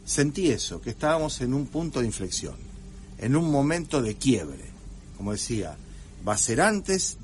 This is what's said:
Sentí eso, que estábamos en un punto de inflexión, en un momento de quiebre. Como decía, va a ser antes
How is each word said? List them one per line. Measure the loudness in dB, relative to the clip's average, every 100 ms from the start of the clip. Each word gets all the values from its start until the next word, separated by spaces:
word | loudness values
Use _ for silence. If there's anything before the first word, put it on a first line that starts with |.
Sentí | -2 2 2 4 2
eso, | 2 0 -4
que | -6
estábamos | 0 2 2 0 -2
en | 0
un | 0 0
punto | -2 -2 0
de | -2
inflexión, | -2 -4 -4 -6 -10 -14 -14 -14 -14 -14 -4
en | 2 4
un | 4
momento | 4 4 2 0 0
de | 2 2
quiebre. | 4 4 2 -10 -14 -14 -14 -14 -16 -8
Como | -4
decía, | -2 -2 -2 -4 -8 -14 -14 -14 -6 0
va |
a | 2
ser | 2 4
antes | 4 4 0 0 0 -6